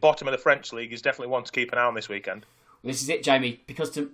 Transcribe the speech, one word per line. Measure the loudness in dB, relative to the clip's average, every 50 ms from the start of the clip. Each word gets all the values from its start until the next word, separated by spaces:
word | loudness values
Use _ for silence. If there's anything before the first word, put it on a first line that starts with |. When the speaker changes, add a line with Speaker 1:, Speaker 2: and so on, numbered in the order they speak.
Speaker 1:
bottom | 6 6 6 6 0 -2
of |
the | -2 2
French | 4 4 4 4 2 -6
league | -10 -8 -10 -10
is | -10 -2
definitely | -2 -2 -2 -2 -4 -2
one | -2 -2
to | -2 -2
keep | -2 -2 -2 0
an | 2 2
eye | 2
on | 2 2
this | -2 -6 -6
weekend. | -8 -6 -6 -6 -8 -8 -10 _ _ _ _ _ _ _ -10
Speaker 2:
Well, | -6
this | -6 -4
is | -2 -2
it, | -2 0 2
Jamie, | 4 4 4 4 0 -4 -6 _
because | -14 -6 -6 -6 -4
to | -4 -6 -6 -6